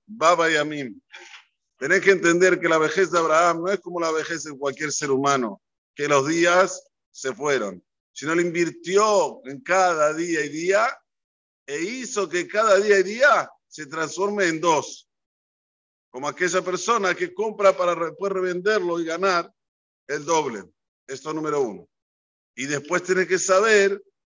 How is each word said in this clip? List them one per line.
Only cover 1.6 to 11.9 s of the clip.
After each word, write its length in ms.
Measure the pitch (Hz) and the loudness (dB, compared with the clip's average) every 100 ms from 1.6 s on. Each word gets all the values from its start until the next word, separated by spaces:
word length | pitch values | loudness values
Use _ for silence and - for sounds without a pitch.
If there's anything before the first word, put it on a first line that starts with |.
| _ _ | _ _
Tenés 240 | 139 190 | 0 2
que 80 | 190 | 4
entender 500 | 185 170 170 185 170 | 4 2 4 4 2
que 80 | 165 | 2
la 80 | 160 | 2
vejez 340 | 156 180 175 | 2 0 0
de 80 | 170 | 0
Abraham 440 | 165 156 175 165 | 2 4 2 0
no 100 | 175 | -2
es 80 | 202 | -4
como 180 | 180 175 | -6 -4
la 120 | 165 | -2
vejez 340 | 156 151 160 | -2 -4 -8
de 120 | 151 135 | -10 -8
cualquier 340 | 139 131 151 | -6 -4 -6
ser 180 | - 147 | -4 -2
humano, 520 | 135 139 139 113 98 _ _ _ | 0 2 0 -2 -8 _ _ _
que 120 | - 143 | -6 2
los 220 | 143 139 | 2 2
días 580 | 165 175 180 185 - - _ _ | 2 4 4 2 -2 -18 _ _
se 240 | - 135 | -10 -10
fueron, 480 | 113 147 131 104 90 _ _ _ | -6 -2 -2 -2 -10 _ _ _
sino 220 | - 156 | -10 -2
le 80 | 170 | 0
invirtió 960 | 175 165 165 - 160 196 220 202 147 113 127 | 0 0 -2 -4 -2 2 4 2 0 -4 -14
en 160 | 139 | -12
cada 500 | - 185 185 160 151 | 0 2 2 2 0
día 320 | 156 175 160 | 0 -2 -2
y 60 | 147 | -4
día 360 | 151 175 196 240 - _ _ _ _ _ _ - | -4 0 0 0 -4 _ _ _ _ _ _ -10
e 140 | 147 | -8
hizo 480 | 185 | -6